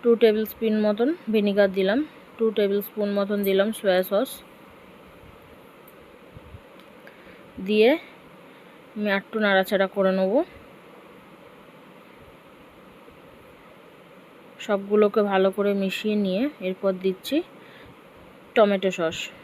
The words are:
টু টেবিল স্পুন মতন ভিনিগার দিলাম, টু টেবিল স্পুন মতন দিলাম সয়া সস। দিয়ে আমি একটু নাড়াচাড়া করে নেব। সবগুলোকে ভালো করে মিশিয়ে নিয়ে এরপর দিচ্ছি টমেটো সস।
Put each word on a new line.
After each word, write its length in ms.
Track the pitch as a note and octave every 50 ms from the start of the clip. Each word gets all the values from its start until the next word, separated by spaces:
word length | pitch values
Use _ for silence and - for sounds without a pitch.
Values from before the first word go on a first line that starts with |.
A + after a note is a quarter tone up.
টু 80 | - A#3+ A#3 A3
টেবিল 220 | A#3+ A3 G#3 G#3+ A3 G#3
স্পুন 220 | - - A3+ A3 G#3+ G#3+ G#3+
মতন 220 | G#3 G#3 G#3 A#3 C#4 E4+ - - - G#3+
ভিনিগার 360 | A3 G3+ G#3 G3 G3+ G3+ G3 F#3 G3
দিলাম, 200 | F#3+ F#3+ G#3 C4+ D#4 - - - - - -
টু 100 | - A#3 A3 G#3
টেবিল 240 | A3 G#3 G3 G3 G3+ G3 -
স্পুন 200 | - G#3+ G3+ G3+ G3+ G3+
মতন 200 | G3+ G3 G#3 G3+ G3+ G3
দিলাম 200 | F#3+ F#3+ G3 A3 A3 -
সয়া 260 | - G3 F3+ F#3 F#3 -
সস। 200 | G3 G3+ B3+ - - - - - - - - - - - - - - - - - - - - - - - - - - - - - - - - - - - - - - - - - - - - - - - - - - - - - - - - - - - - - - - - - - - F#3+
দিয়ে 240 | F#3+ G#3+ G#3+ G#3+ A#3+ D4+ E4+ - - - - - - - - - - - - - - - - - - -
আমি 120 | G#3+ G#3 G#3 G3 G3
একটু 180 | G3 - - A3 G#3+
নাড়াচাড়া 440 | G3+ G3 F#3+ F#3+ - G#3 F#3+ G3 F#3+ -
করে 160 | G3+ F#3+ F#3+ F#3+ F#3
নেব। 140 | F#3+ F#3+ G3+ C#4+ F4 - - - - - - - - - - - - - - - - - - - - - - - - - - - - - - - - - - - - - - - - - - - - - - - - - - - - - - - - - - - - - - - - - - - - - - - - - - - - - - - - - - - -
সবগুলোকে 540 | - G#3 G3 G3 G3+ G#3 G#3+ G#3 G#3 G#3 A3+ G#3 G3+
ভালো 160 | G3 F#3+ F#3+ G3 F#3+
করে 140 | - G3+ G3+ G3+ G3
মিশিয়ে 340 | G3 F#3+ F#3 - - G#3+ G#3 G#3 G3+
নিয়ে 180 | F#3+ F#3 G3 B3+ D4 D4 - F3+
এরপর 260 | F#3 F#3 - - G3 F#3+ F#3 F#3
দিচ্ছি 320 | F#3+ F#3 - - - C4+ D#4 F4+ - - - - - - - - - - - - - - - - - - - - - -
টমেটো 360 | A#3+ A3 G3+ G3+ F#3+ G3 F#3+ F3+ -
সস। 180 | E3 D#3+ - - - - - -